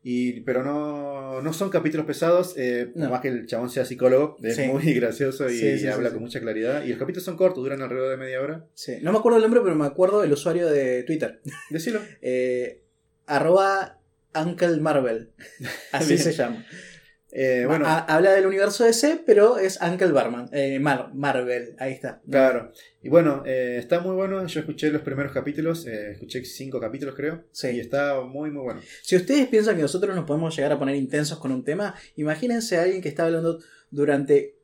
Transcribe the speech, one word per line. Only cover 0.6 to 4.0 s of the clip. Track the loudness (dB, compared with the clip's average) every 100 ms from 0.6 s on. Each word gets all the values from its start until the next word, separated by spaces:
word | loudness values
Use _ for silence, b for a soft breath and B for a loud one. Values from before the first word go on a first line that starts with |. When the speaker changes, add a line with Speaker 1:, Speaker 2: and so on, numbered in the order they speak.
Speaker 1:
no, | -2 -4 -6 -8 -10 -10 -10 -6
no | -6
son | -4 0
capítulos | 0 0 -2 -4
pesados, | -2 2 4 2 -4
eh, | -2 -2 -4
por | -4
Speaker 2:
No. | -2
Speaker 1:
más | -2
que | -2
el | -4 -4
chabón | -6 -4
sea | -4
psicólogo, | -4 2